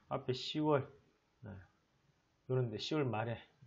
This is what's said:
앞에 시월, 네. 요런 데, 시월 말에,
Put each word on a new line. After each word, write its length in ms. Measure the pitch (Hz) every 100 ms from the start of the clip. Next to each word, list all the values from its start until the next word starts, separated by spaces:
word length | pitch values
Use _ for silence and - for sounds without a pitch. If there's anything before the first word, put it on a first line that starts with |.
| _
앞에 240 | 135 131
시월, 560 | 127 - 151 151 143 - - _ _ _ _
네. 100 | 104 95 - _ _ _ _ _ _ _ -
요런 220 | 127 120
데, 80 | 107
시월 260 | - 156
말에, 320 | 131 107 113 117 - _